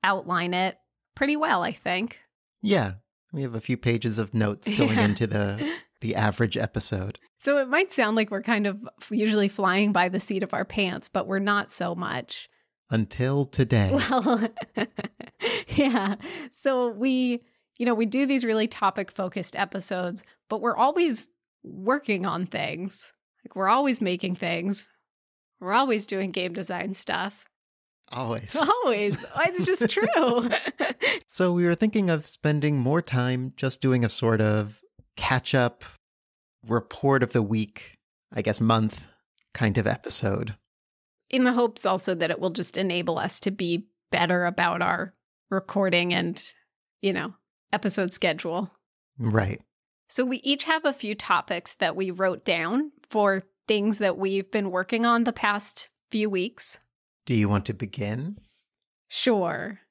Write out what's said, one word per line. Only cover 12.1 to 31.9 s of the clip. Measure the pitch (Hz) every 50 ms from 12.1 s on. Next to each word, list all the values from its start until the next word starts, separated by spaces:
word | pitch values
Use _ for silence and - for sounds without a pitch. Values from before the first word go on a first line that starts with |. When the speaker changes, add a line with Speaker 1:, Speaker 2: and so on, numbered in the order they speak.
| - 127 - - - - - - _ _ _ _ _ _ _ _
Speaker 2:
Until | - 113 110 - - - 123 127 139 143 139
today. | 135 - - 135 113 - 113 101 95
Speaker 1:
Well, | 262 285 - - 269 254 208 254 247 220 214 226 226 - - - _ - 254 - _ - -
<laughs> | - _ _ - - _ _ - 466 480 - - -
yeah. | - - 285 269 233 240 196 202 202 202 - 320 349 339 311 254
So | - - - 277 269 254 247 240
we, | 226 196 233 269 262 254 254 247 240 240 _ _ _ _ _ _ _ _
you | 233
know, | 233 240
we | 214 233
do | 220 208 262 277
these | 262 277 269 240
really | 233 220 220 214 220
topic-focused | - - 220 196 - - 196 - - - 190 185 - 202 180 - -
episodes, | - 196 190 - 196 185 - 196 180 180 180 175 180 - _ - _ _ _
but | 208 220
we're | - 240 220 -
always | 233 269 311 349 349 330 247 220 - _ _ _ _ _ _ _ _
working | - - 190 190 202 254 285 277 - 214 190 180
on | 196 160 165 185
things. | - - - - - - 160 180 196 - - - - _ _ _ _ _ _ _
Like, | - -
we're | - 196 190
always | 214 254 285 277 247 -
making | 226 190 180 180 - 190 180
things. | - - 170 170 170 170 196 202 - - _ _ _ _ _ _ _ _ _ _ _ _ _ _ _
We're | 185 180 202
always | 233 269 269 233 214 202
doing | - 202 190 190 190
game | 175 190 180 185 170
design | 170 185 170 180 175 175 190 190
stuff. | - - - - 170 180 196 - - - _ _ _ _ _ _ _ _ _ _ _ _ _
Speaker 2:
Always. | - 120 127 113 117 110 104 101 - 294 311 285
Speaker 1:
<laughs> | 415 494 494
Always. | 277 233 208 208 202 180 147 - - - -
It's | 320 349 359 359 -
just | 370 370 - 240 226
true. | - - 427 508 679 330 311 247 240 240 233 240 -
<laughs> | - 262 285 - - 302 302 254 _ - 453 - 370 - _
Speaker 2:
So | - - 185 180
we | 175 175 175
were | 175 170
thinking | 170 226 220